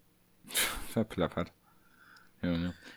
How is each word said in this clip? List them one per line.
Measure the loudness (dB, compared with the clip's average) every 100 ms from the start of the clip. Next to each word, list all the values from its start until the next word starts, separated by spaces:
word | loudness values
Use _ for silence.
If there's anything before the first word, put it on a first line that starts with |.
| _ _ _ _ -6
<laughs> | 0 0 -2 -2
Verplappert. | 0 0 2 0 2 -4 -6 _ -20 -20 -20 -20 -20 -20 -4
Ja, | 0
ja. | 2 0 -4 -12